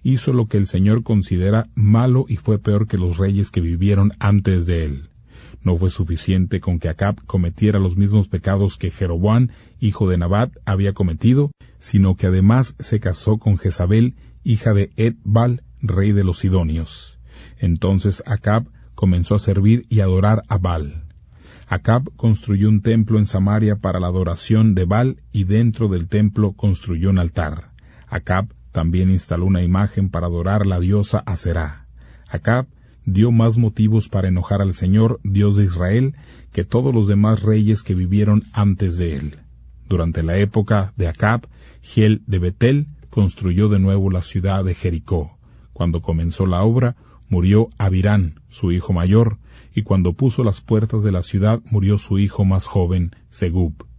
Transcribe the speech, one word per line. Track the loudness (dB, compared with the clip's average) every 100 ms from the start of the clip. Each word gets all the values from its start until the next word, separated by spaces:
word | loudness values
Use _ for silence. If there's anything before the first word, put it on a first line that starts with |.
hizo | 0 -2 0
lo | -2 0
que | -2
el | 0
Señor | 0 2 2
considera | 0 -2 0 -2 0 0 -2
malo | 0 2 4 4 0 0
y | -4
fue | -2 -2
peor | 0 -2 0
que | -2
los | -2 0
reyes | 0 0 -2
que | -2
vivieron | -2 0 2 2 2 2
antes | 2 2 2 0 0
de | -2
él. | -4 -8 -12 -20 -20 -20 -20 -6
No | -2 0
fue | 0
suficiente | -2 -4 -4 0 0 0 -2
con | -2 -4
que | -4
Acab | -2 -4 -4 -4
cometiera | -2 -2 0 0 2
los | 0 0
mismos | 2 2 0
pecados | -4 -2 0 0 -2
que | -8
Jeroboam, | -4 -4 0 2 2 0 -4 -20 -4
hijo | -4 0 0
de | 0
Nabat, | 0 0 -2 -6
había | -4 -2 -2
cometido, | -2 -4 0 2 2 0 -6 -20 -20
sino | -2 2 2 2
que | 0
además | 4 4 4 0 -6
se | -6 -4
casó | -2 -4 -2 0
con | 0 0
Jezabel, | -2 -2 0 2 2 -4 -20 -10
hija | -2 0 2
de | 0 0 -2
Etbal, | -2 -2 -2 0 2 -2 -8 -8
rey | -4 0 0
de | 2
los | 0 -2
sidonios. | 0 0 0 -4 -8 -14 -20 -20 -20 -20 -20 -6
Entonces | -2 0 0 0 0 -4 -6
Acab | -4 0 -2 -4 -16 -20
comenzó | -2 0 0 0
a | 0
servir | 0 0 2 2 0
y | -2
adorar | 0 2 2 0 -2
a | -4
Baal. | -2 -4 -6 -12 -16 -20 -20 -20 -20 -20 -6
Acab | -2 0 0 -2 -2
construyó | 0 0 0 0 2
un | 2
templo | 2 0 2 0
en | 0
Samaria | 0 0 2 0 0
para | -2 -2
la | -2
adoración | -2 -4 -6 0 2 4
de | 2 2
Baal | 2 0 -4 -8
y | -4
dentro | 0 2 2 0 -2
del | -2 -2
templo | 0 0 2 -2
construyó | 0 -2 -2 -4 -2 0
un | 0
altar. | 0 -2 -6 -6 -14 -20 -20 -20 -10
Acab | -10 -2 -2 -2 -12 -8
también | -4 -2 0 2
instaló | 0 -2 -2 0
una | 0
imagen | 2 0 0 -2 -4
para | -2 -4
adorar | -4 -2 0 0
la | 0
diosa | 0 0 0 -4
Aserá. | -4 -6 -4 -4 -6 -10 -20 -20 -20 -20 -12
Acab | -6 -2 -2 -2 _ -20 -10
dio | -2 2 4
más | 4 2 2
motivos | 0 2 2 2 0
para | -2 0
enojar | -2 -2 -2
al | -2
Señor, | -2 0 2 2 -2
Dios | -2 0 2 2
de |
Israel, | 0 0 0 0 -2 -6 -20 -20 -8
que | -6
todos | -2 0 0
los | 0 2
demás | 2 2 2
reyes | 2 2 2 0
que | -2
vivieron | -2 0 0 2 2 0
antes | -2 0 0 -2 -2
de | -4 -4
él. | -8 -12 -20 -20 -20 -20 -4
Durante | -2 -2 -2
la | -2 0
época | 0 -2 0 0 -2 -4
de | -4
Acab, | -2 -2 -2 -6 -20 -20 -20
Giel | -4 2 2 2 -2
de | -2
Betel | -2 0 0 0 -4 -12 -6
construyó | 0 0 0 -2 0 2
de | 2
nuevo | 2 2 0
la | -2
ciudad | -4 -4 -2 -2
de | -4
Jericó. | -4 -4 -6 -4 -4 -4 _ -20 -20 -20
Cuando | -4 -2 -2
comenzó | -4 -2 -4 -2 -2
la | 2
obra, | 2 2 0 -4 -18 -20 -4
murió | 0 4 2 2 -2
Abirán, | -2 0 2 2 0 -6 _
su | -6 -2
hijo | -2 -2
mayor, | -2 2 2 2 -2 -16 -20 -8
y | -8
cuando | 0 0 0
puso | 0 -2 0
las | -2 -2
puertas | -2 0 0 0
de | 0
la | -2
ciudad, | -2 0 0 0 -2
murió | 0 2 0
su | 0 0
hijo | 0 0
más | 0 0 -2
joven, | -2 0 -2 -4 -8 _
Segub. | -6 -4 0 -2 -4 -20